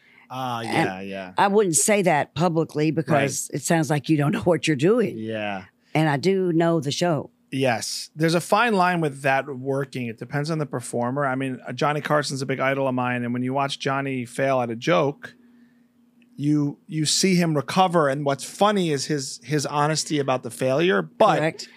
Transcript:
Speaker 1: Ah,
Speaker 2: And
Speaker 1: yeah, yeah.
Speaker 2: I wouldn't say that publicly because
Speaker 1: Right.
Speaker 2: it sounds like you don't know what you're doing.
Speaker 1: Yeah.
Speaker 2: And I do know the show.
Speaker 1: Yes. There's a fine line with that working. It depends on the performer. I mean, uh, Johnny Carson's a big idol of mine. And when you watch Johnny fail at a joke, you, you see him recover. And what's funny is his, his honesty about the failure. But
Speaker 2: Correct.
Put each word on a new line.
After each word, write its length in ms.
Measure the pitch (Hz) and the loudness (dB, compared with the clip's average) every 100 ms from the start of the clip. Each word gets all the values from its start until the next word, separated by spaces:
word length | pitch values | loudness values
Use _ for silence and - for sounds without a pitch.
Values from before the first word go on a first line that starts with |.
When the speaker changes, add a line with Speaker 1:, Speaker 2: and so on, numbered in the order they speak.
| _ _ - | _ _ -14
Speaker 1:
Ah, 320 | 127 127 117 | -8 -6 -6
Speaker 2:
And 280 | 117 120 170 | -4 -2 -2
Speaker 1:
yeah, 120 | 95 | -4
yeah. 320 | 98 95 92 104 | -10 -10 -6 0
Speaker 2:
I 100 | 196 | 2
wouldn't 280 | 202 196 151 | 4 2 2
say 260 | - 208 | 2 2
that 300 | 180 147 - | 4 2 0
publicly 560 | 143 180 160 156 147 156 | 0 0 2 -2 0 0
because 600 | 156 - 151 139 131 - | 0 0 2 0 -2 -8
Speaker 1:
Right. 80 | 151 | -6
Speaker 2:
it 40 | |
sounds 260 | - 170 143 | 0 0 2
like 180 | 147 - | -2 0
you 60 | 156 | 2
don't 140 | 143 | 2
know 100 | - | 0
what 240 | 175 160 - | 2 2 2
you're 100 | 139 | 2
doing. 400 | 165 240 190 110 | 4 4 2 -4
Speaker 1:
Yeah. 480 | 110 110 104 98 95 _ _ | -6 -4 -4 -6 -10 _ _
Speaker 2:
And 140 | 151 156 | 0 2
I 60 | 143 | 2
do 340 | 165 190 185 | 2 2 2
know 260 | 165 170 165 | 2 2 2
the 120 | 143 | 0
show. 380 | 123 175 147 - _ _ | -2 0 0 -4 _ _
Speaker 1:
Yes. 580 | 135 131 110 - - - 151 | -2 0 0 -4 -10 -10 -2
There's 180 | 160 | 0
a 60 | 170 | 0
fine 360 | - 208 240 202 | 2 2 4 4
line 260 | 180 180 | 2 2
with 220 | 156 139 | -2 -2
that 220 | 139 135 135 | 0 0 -2
working. 540 | 127 135 135 143 131 117 | -6 -4 -4 -4 -6 -8
It 100 | 110 | -8
depends 320 | 120 143 147 | -6 -4 -2
on 80 | 160 | -2
the 80 | 147 | -4
performer. 600 | 127 - 120 120 135 139 | -6 -6 -4 -2 -2 -2
I 100 | 127 | -2
mean, 240 | 135 127 - | -4 -6 -8
uh, 60 | |
Johnny 260 | 127 151 151 | -2 0 0
Carson's 420 | - 151 143 139 | 0 0 0 -4
a 40 | 135 | -4
big 160 | 135 | 0
idol 260 | 135 139 135 | 0 0 0
of 80 | 127 | 0
mine. 300 | 123 123 120 | -2 -2 -2
And 80 | |
when 100 | 123 | -4
you 80 | 127 | -2
watch 240 | 135 139 - | -2 -2 -4
Johnny 460 | 139 135 139 131 | -4 -2 -2 -6
fail 380 | 120 - 135 131 | -6 -2 0 0
at 80 | 117 | 0
a 60 | 117 | -4
joke, 580 | 139 175 143 147 - - _ _ _ _ _ _ _ _ _ - | 0 2 2 -2 -12 -20 _ _ _ _ _ _ _ _ _ -6
you, 420 | 143 151 143 - - | 0 2 0 -4 -8
you 180 | 156 147 | -4 0
see 300 | - 190 175 | 2 4 4
him 200 | 170 147 | 4 2
recover. 520 | 127 185 185 170 143 | 0 2 4 4 2
And 180 | 139 143 | 2 -2
what's 180 | 135 | -2
funny 480 | - - 202 208 170 | -4 2 2 4 2
is 140 | 143 - | 0 -2
his, 340 | 151 131 - | -4 -4 -10
his 220 | 117 151 139 | -4 -2 -2
honesty 540 | 147 147 156 - 151 | 0 0 0 -2 -2
about 240 | 139 127 | 0 -2
the 60 | 123 | -2
failure. 500 | - 131 135 175 196 | -4 0 2 2 0
But 380 | 160 - 208 151 | -2 2 4 4
Speaker 2:
Correct. 280 | 160 - - | 0 -4 -14